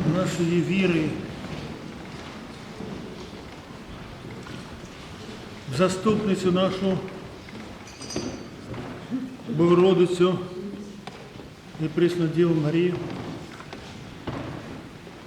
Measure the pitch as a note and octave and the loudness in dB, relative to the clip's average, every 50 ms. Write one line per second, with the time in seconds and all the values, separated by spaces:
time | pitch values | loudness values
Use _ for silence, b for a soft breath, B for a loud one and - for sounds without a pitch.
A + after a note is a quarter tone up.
0 | - D#3 E3 F#3 F#3 - - - E3+ E3 F3 F3 D3+ D3+ F#3 G3 F#3+ F3 E3 D#3+ | 2 4 4 4 4 2 2 2 4 4 6 4 4 4 4 6 6 6 6 4
1 | D#3 C#3+ - - - - - - - - - - - - - - - - - - | 4 2 0 -2 -4 -6 -8 -8 -8 -8 -8 -8 -8 -8 -8 -10 -10 -10 -12 -12
2 | - - - - - - - - - - - - - - - - - - - - | -12 -12 -12 -12 -12 -12 -12 -12 -12 -12 -12 -12 -12 -12 -10 -10 -8 -8 -8 -8
3 | - - - - - - - - - - - - - - - - - - - - | -8 -10 -10 -10 -12 -12 -12 -12 -12 -12 -14 -14 -14 -14 -14 -14 -12 -12 -12 -12
4 | - - - - - - - - - - - - - - - - - - - - | -12 -12 -12 -12 -12 -12 -10 -10 -10 -10 -10 -10 -10 -12 -12 -12 -12 -14 -14 -14
5 | - - - - - - - - - - - - - - B2+ C#3 F#3 F3+ F#3 - | -14 -12 -12 -12 -12 -12 -12 -12 -12 -12 -12 -12 -8 -4 2 4 4 4 4 4
6 | - A3 G#3 - G#3+ G3 F#3 - - F3+ F3 F#3 F#3+ F#3 F#3 - G3 F#3+ F#3 - | 4 4 4 4 4 2 2 4 4 4 4 6 4 4 2 2 2 2 2 2
7 | - - - - - - - - - - - - - - - - - - - - | -2 -4 -8 -10 -10 -12 -12 -14 -14 -12 -12 -12 -12 -12 -14 -14 -14 -14 -14 -12
8 | - - - - - - - - - - - - - - - A#2+ - - - - | -10 -6 -6 -4 -4 -4 -6 -8 -10 -12 -12 -12 -12 -10 -10 -8 -8 -8 -10 -10
9 | - - A#3 C4+ - - - - - - F#3+ D3+ E3+ E3+ F3 F3 F3+ F#3+ F3+ E3+ | -6 -4 -4 -4 -4 -6 -8 -10 -6 -2 4 6 8 8 10 10 10 8 8 8
10 | F3+ F3 - - F3 F#3 F3 C#3+ - - - - - G3+ G3+ - - - - - | 6 6 6 6 6 6 6 2 -2 -4 -6 -8 -8 -8 -8 -8 -10 -12 -12 -12
11 | - - - - - - - - - - - - - - - - D#3+ D3+ - E3+ | -14 -14 -14 -14 -14 -14 -14 -14 -14 -14 -16 -16 -16 -14 -4 -2 -2 0 4 6
12 | F3 E3 F3 F3 E3 D#3 D3 E3 F3 E3+ D#3+ D#3 D3 D3+ D#3+ E3+ F3+ F3+ F3 - | 6 6 6 4 2 4 6 6 6 6 6 6 4 4 4 4 4 4 2 0
13 | D#3+ C3 - - - - - - - - - - - - - - - - - - | -2 -4 -6 -6 -6 -8 -8 -8 -10 -12 -12 -14 -12 -12 -12 -12 -12 -12 -12 -12
14 | - - - - - - - - - - - - - - - - - - - - | -12 -14 -14 -10 -8 -6 -6 -6 -6 -6 -8 -8 -10 -10 -10 -10 -12 -14 -14 -14
15 | - - - - - | -14 -14 -16 -14 -14